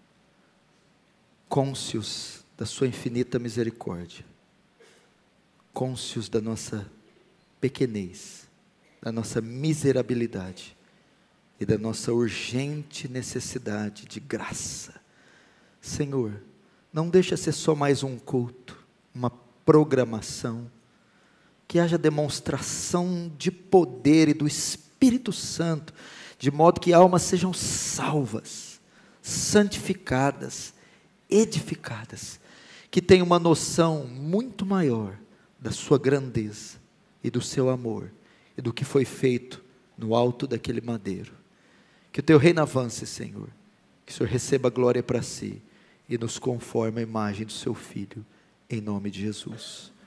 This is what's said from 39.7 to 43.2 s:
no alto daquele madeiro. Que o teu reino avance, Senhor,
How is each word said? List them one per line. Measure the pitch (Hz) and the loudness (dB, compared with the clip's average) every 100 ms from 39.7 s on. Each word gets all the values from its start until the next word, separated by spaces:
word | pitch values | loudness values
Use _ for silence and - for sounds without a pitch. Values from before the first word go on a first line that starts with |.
| _ _ - | _ _ -10
no | 110 | 0
alto | 117 123 123 135 | 2 2 0 -4
daquele | 117 - 117 | -6 -4 -6
madeiro. | 117 117 95 92 - - _ _ _ _ _ _ _ | -4 -6 -6 -8 -10 -18 _ _ _ _ _ _ _
Que | - | -4
o | |
teu | 143 151 | 6 8
reino | 170 165 | 8 4
avance, | 147 131 120 - - | 2 0 -2 -6 -10
Senhor, | - | -12